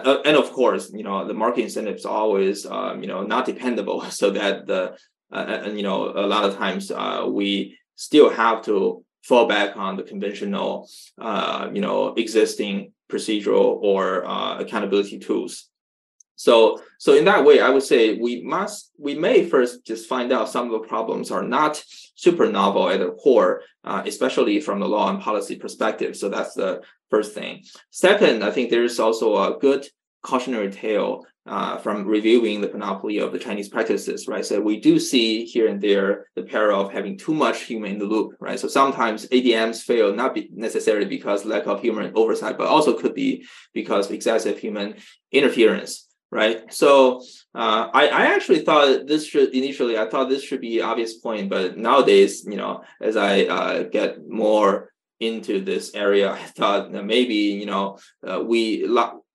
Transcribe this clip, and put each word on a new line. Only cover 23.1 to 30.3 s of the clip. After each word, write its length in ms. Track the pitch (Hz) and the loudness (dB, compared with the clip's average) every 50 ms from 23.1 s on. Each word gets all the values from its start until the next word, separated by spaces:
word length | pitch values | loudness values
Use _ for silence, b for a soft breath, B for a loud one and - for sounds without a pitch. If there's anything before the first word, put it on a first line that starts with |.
core, 500 | - - - 147 120 107 92 90 - - B B B B - | -4 0 4 4 6 6 6 4 2 -2 B B B B -10
uh, 180 | - 98 95 95 | -8 -8 -6 -6
especially 540 | 104 - - 127 131 - 147 123 110 104 95 | -6 -4 -2 -4 -2 0 0 0 2 0 0
from 200 | - - 98 101 | -2 -2 -4 -2
the 80 | 95 | -2
law 220 | 98 104 107 101 98 | -2 0 0 0 0
and 120 | 98 98 | -2 -4
policy 340 | - 110 107 101 101 - 101 | -4 -4 -4 -4 -4 -6 -10
perspective. 600 | - - 104 - - 113 110 107 - 110 - - | -12 -12 -10 -6 -4 -4 -4 -4 -4 -6 -8 -6
So 120 | - 104 98 | -6 -6 -4
that's 260 | 104 107 - - - | -4 -4 -6 -6 -6
the 260 | - 98 92 90 - B B B B B _ | -6 -4 -4 -4 -6 B B B B B _
first 220 | 107 107 101 - - | -2 -2 -2 -2 -8
thing. 300 | - - - - - - B B B B B | -12 -12 -12 -14 -16 -20 B B B B B
Second, 520 | - - - 185 202 202 208 151 123 110 98 | -2 2 4 4 4 6 4 2 2 2 0
I 60 | 107 | -2
think 200 | 107 135 120 - | -2 -2 -2 0
there 140 | 117 117 120 | 2 2 2
is 160 | 120 - - | 0 0 0
also 380 | 113 113 113 - 120 110 104 | 0 0 0 0 0 2 2
a 220 | 98 95 90 - - | 2 2 0 0 0
good 280 | - 135 139 135 - - _ _ _ _ _ _ - | 2 2 2 0 -2 -10 _ _ _ _ _ _ -8
cautionary 480 | - | -4